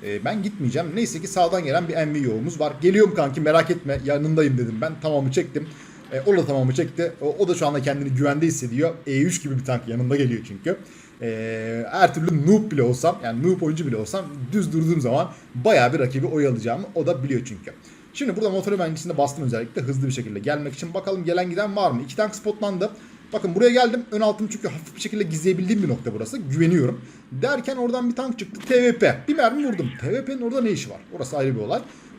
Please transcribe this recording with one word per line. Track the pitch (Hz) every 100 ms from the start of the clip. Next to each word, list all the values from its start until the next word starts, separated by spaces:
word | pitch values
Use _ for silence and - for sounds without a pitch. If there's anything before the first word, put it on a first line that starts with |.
Ee, | 101 101
ben | 120 214
gitmeyeceğim. | 196 - 127 131 170
Neyse | 196 240 160
ki | -
sağdan | 190 170 185
gelen | 151 160 170
bir |
M | 160 151
V | 147
yoğumuz | 131 110 143 151
var. | 151 131
"Geliyorum | 170 196 202
kanki, | - 139 143
merak | 151 160 165
etme, | 170 139 139
yanındayım." | 131 147 156 160 147 123
dedim | 117 110
ben. | 160 156
Tamamı | 156 147 135
çektim. | 156 - 147 156 - - - -
Ee, | 131 139
o | 190
da | 160
tamamı | 139 127
çekti. | 127 165 - 170 -
O, | 143 151
o | 185
da |
şu | 170 151
anda | 147
kendini | 139 139 139
güvende | 127 143 143 165
hissediyor. | - 123 120 160 - 143
E | 135
üç | 170 175
gibi | 147 131
bir |
tank | - 120 117
yanında | 117 123 143
geliyor | 127 113 -
çünkü. | 98 160 190 - - - -
Ee, | 117 110 113 113 113 113 110
her | 170 175
türlü | 160 160 156 147
noob | 214 214
bile | 143
olsam, | 123 123 165 -
yani | 117 117
noob | 170 185
oyuncu | 156 156 147
bile | 110
olsam | 107 190 151 143 127
düz | 202 156
durduğum | 160 160 165
zaman | 123 139 175 - -
bayağı | 120 214 170 120
bir | 151
rakibi | 127 135 165
oyalayacağımı | 156 139 117 113 127 202
o | 170 147
da | 147
biliyor | 139 123
çünkü. | - 95 - - - - -
Şimdi | - 269 180
burada | 214
motor | 190 202
mühendisliğine | 196 165 156 175 160
bastım | 143 165
özellikle | 131 113 117 -
hızlı | 127 135 135
bir |
şekilde | 127 110 101
gelmek | 131 147 143
için. | 135 165
Bakalım | 190 190 190
gelen | 170 175 180
giden | 175 208 202
var | 180
mı? | 120
İki | 135 -
tank | 214
spotlandı. | 208 214 208 202 185 190 - - - -
Bakın | 214 185
buraya | 180 240
geldim. | 247 240 240 -
Ön | 214
altımı | 214 208 214
çünkü | 226 202
hafif | 156 - -
bir |
şekilde | 214 208
gizleyebildiğim | 175 156 175 180 185 214
bir | 170
nokta | 120 117
burası. | 107 110 269
Güveniyorum. | 147 147 165 175 131 - - - -
Derken | 131 247 269 254 262
oradan | 240 247 240
bir | 240
tank | 262 -
çıktı. | 196 - -
T | 247
V | 247 233
P. | 165 - -
Bir | 311
mermi | 233 285 285
vurdum. | 185 131 -
T | 139
V | 240
P'nin | 262 269
orada | 233 269
ne | 233
işi | 151 127
var? | 95 - -
Orası | 127 147
ayrı | 135
bir | 117
olay. | 104 214 - - -